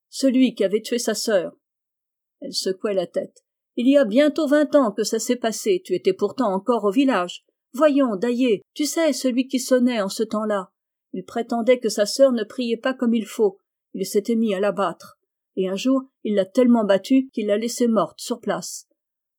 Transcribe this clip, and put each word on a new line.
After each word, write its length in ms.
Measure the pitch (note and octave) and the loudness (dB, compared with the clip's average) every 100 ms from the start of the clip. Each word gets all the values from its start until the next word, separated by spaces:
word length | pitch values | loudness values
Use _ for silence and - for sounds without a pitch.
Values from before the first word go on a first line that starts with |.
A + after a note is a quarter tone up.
| _ | _
celui 460 | - C4+ B3+ B3+ A#3 | -2 0 4 2 2
qui 80 | |
avait 180 | F#3+ G#3 | 0 -2
tué 180 | - A#3 | -4 -4
sa 160 | A#3+ G#3+ | -4 -4
sœur ? 380 | - G3+ D#3+ - _ _ _ _ _ _ _ - | 0 -2 -2 -10 _ _ _ _ _ _ _ -18
Elle 140 | - | -12
secouait 400 | F3+ G3 F#3 A3 | -6 -4 -4 -2
la 140 | G3 F3 | -2 -2
tête. 360 | F#3+ - _ _ _ _ - | -4 -6 _ _ _ _ -2
Il 140 | A#3+ | 4
y 80 | C#4+ | 4
a 80 | A3+ | 4
bientôt 420 | A3+ D4 D4+ D4+ | 4 2 2 2
vingt 260 | D4 D4 D4 | 2 4 2
ans 160 | A#3+ | 2
que 120 | G3+ | -2
ça 160 | G3+ A3+ | -4 -2
s'est 160 | A3+ B3 | -2 -2
passé, 460 | A3+ G3+ A3+ F3+ | -2 -4 -2 -2
tu 120 | - F3+ | -2 -2
étais 180 | F#3+ | -2
pourtant 400 | F#3+ G#3 - A3+ | 0 -2 -2 -2
encore 320 | F#3+ G3 A#3 G#3 | -2 0 0 0
au 60 | |
village. 540 | G3+ C#4 G#3+ F3+ - _ _ _ | 2 2 2 -2 -8 _ _ _
Voyons, 420 | B3 D4+ C#4 C4 G3 | 2 2 4 2 0
Daillé, 460 | A#3 A#3+ C4 G3+ - | -2 0 2 0 -4
tu 120 | - D4 | -6 -4
sais, 260 | - D#4+ | 0 0
celui 360 | C4+ C4 A#3+ B3+ | 0 -2 -2 -2
qui 120 | B3+ | -2
sonnait 420 | - B3+ B3 A#3 | 0 2 2 0
en 80 | G3 | -4
ce 140 | - | -4
temps-là. 480 | A3 G#3+ A3 G3+ F#3 _ _ _ _ | -4 -4 -2 -4 -6 _ _ _ _
Il 140 | F#3 F3+ | -12 -8
prétendait 540 | A#3 A#3 A#3 A3+ B3+ | -8 -4 -2 2 2
que 100 | A3 | 0
sa 160 | G#3+ G#3 | -2 -2
sœur 260 | - C4+ | 4 4
ne 140 | A#3+ G#3+ | 2 -4
priait 320 | - A#3+ - | -6 -4 -4
pas 160 | - | -4
comme 200 | C4 A#3+ | -2 0
il 120 | A#3 G3+ | 0 -2
faut. 340 | - G#3 - _ _ _ | 0 -2 -2 _ _ _
Il 120 | F#3+ F#3+ | -10 -4
s'était 300 | G#3+ G3+ A3+ | -2 0 0
mis 180 | A3+ | 0
à 80 | F#3 | 0
la 100 | G3+ | -2
battre. 480 | F#3 F#3 E3 - - _ _ _ - | -2 -4 -6 -16 -20 _ _ _ -6
Et 100 | F#3+ | -4
un 80 | F#3+ | -2
jour, 280 | C4 C4 C4 _ | 0 0 -2 _
il 120 | A3 G3+ | -4 -2
l'a 100 | F#3+ | 0
tellement 400 | - B3 A#3+ G3+ | 2 4 4 4
battue 440 | G3 G3 C4+ C4 | 0 2 0 0
qu'il 140 | - G#3 | -4 -2
l'a 100 | G#3 | -2
laissée 300 | A#3 - A#3+ | -2 -2 0
morte 340 | A3 D#3+ - | 2 0 -4
sur 180 | - A#3 | -10 -8
place. 480 | G#3 F3 - - - _ _ _ _ | -6 -6 -8 -14 -18 _ _ _ _